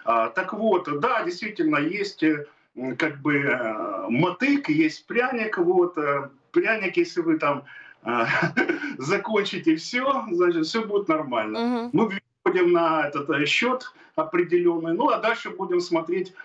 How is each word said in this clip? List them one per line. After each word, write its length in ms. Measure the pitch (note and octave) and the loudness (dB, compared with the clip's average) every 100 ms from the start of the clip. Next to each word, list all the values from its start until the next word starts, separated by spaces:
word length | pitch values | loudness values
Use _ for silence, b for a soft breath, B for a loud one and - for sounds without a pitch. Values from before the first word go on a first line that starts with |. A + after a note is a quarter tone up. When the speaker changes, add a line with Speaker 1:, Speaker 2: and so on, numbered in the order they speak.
| A2+ | 0
Speaker 1:
А, 220 | A#2 A2+ | 2 2
так 240 | - F#3 | -2 -4
вот, 340 | G3+ A3 F#3 E3 C#3+ | -2 2 2 0 -2
да, 240 | A#3 A#3 | 0 0
действительно, 540 | E3+ F3 A3+ - D#3+ D3 | -2 -6 -6 -2 0 0
есть, 440 | D3+ G3+ G3 - | 0 -2 -6 0
э, 220 | D#3 D3+ D3 B B - | 0 0 -4 B B -10
м, 180 | C3 - | -8 -2
как 260 | D#3 C#3 | -4 -2
бы, 120 | D3+ C#3+ | -2 0
э, 680 | C#3 B2 A2+ G#2+ F#2 G2 G#2+ | 0 -2 -2 -4 -6 -6 -2
мотык, 600 | A#2+ F3+ F3 C4+ C#4+ G#3 | 0 0 0 0 0 2
есть 380 | D3+ D#3 - - | 2 2 -2 -4
пряник, 500 | A3 B3+ B3 A3 G3 | -2 0 -2 -4 0
вот, 400 | E3+ F3+ F3 D#3+ | 2 4 2 0
э, 320 | D3 C#3+ C#3+ - _ | -2 -2 -4 -14 _
пряник, 460 | E3+ G3 A3 F#3+ F3 | 0 2 0 0 0
если 240 | E3+ - | 0 0
вы 160 | E3 D#3 | 0 2
там, 240 | D3+ C#3+ C3 B B - | 0 -2 -6 B B -12
э, 220 | A2+ A#2+ A#2 | -4 0 0
<laughs> 720 | - D#3 - F4 D4+ C#3+ A#2+ | 0 0 0 -2 -2 -6 -6
закончите 760 | C3+ G3 - G#3+ G3 F3+ D#3 D#3 | -2 -2 0 0 0 -2 0 0
всё, 500 | - B3 C4+ B3 A3 | 0 -2 0 0 0
значит, 340 | F3 F3+ E3 D#3 | 2 2 2 0
всё 160 | A3+ G#3 | -2 -2
будет 220 | G3+ F#3+ | 0 0
нормально. 500 | D#3 D3 A#3 G#2+ A3 | 0 0 -2 -2 -2
Speaker 2:
Мгм. 300 | A#3 B3 A#3+ | -2 -2 0
Speaker 1:
Мы 160 | - A3 G3 - _ - | 2 2 0 -12 _ 0
выходим 260 | F3+ F3 | 2 4
на 360 | F3 E3 D#3+ D3 | 4 4 2 0
этот, 220 | D3 C#3+ | -2 -2
э, 160 | C#3+ C#3+ | 0 2
счёт 480 | - A#3+ B3+ - b b - | 2 0 0 -4 b b -4
определённый, 760 | D#3 F3 F3 F3 F3 E3 E3 | -2 0 2 4 4 2 0
ну, 160 | E3 C4 | 2 2
а 80 | A3 | 2
дальше 320 | G#3+ A3+ G3+ | 0 -2 -4
будем 300 | F#3+ F#3 F3 | -8 -2 -2
смотреть, 520 | F3 - D#4+ F#3+ F#3 B | 0 -2 0 -2 -4 B